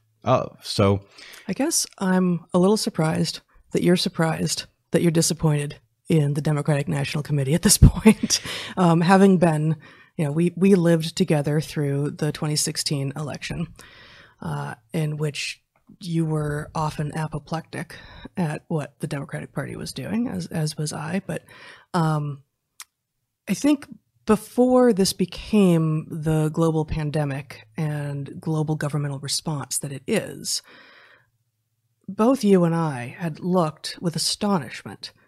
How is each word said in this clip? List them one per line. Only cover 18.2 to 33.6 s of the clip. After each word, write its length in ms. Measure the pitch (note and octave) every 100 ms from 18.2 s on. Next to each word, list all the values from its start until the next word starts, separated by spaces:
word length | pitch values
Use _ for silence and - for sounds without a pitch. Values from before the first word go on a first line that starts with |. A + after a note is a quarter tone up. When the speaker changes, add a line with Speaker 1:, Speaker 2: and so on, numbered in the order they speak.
| - -
Speaker 2:
at 280 | D#3+ D#3 -
what 300 | E3 C#3 _
the 60 | E3+
Democratic 460 | C#3+ D3+ D3+ -
Party 240 | - B2+ A2
was 160 | -
doing, 360 | - C3+ G#3 A#3+
as, 180 | F#3 E3
as 280 | E3+ D#3 -
was 160 | D3+
I. 300 | D#3 D#3 F#3+ -
But, 180 | E3 - - - - _
um, 480 | F3+ D#3 D3+ D3 C#3 _ _ _ - - _ _ _ _ _ -
I 60 |
think 320 | G3 C#4+ D4 - - _ _ -
before 640 | G#3+ - - B3+ B3+ B3
this 200 | F#3+ F#3+
became 920 | - F#3 - - G#3+ F#3 E3+ D#3+ D#3 -
the 400 | E3 D3+ D#3 D#3
global 340 | D#3 E3 D#3
pandemic 800 | D#3 D#3+ D3 D#3 D3 C3+ D3 - - -
and 640 | D#3 D3 C#3+ C#3+ C#3 -
global 360 | - D#3 D3+ D#3
governmental 420 | D3 D3+ C#3+ C#3
response 600 | C#3 - - D3 - -
that 120 | C#3+
it 120 | C3+ -
is, 560 | G#3 - C#3 E3 - - - - - - _ _ _ _ _ _ _ _ _ -
both 380 | F#3+ A3 C4+
you 200 | G#3 F#3+
and 100 | E3+
I 420 | E3 D#3+ C3 A#2+ E3
had 220 | E3+ D3
looked 560 | F3+ F3+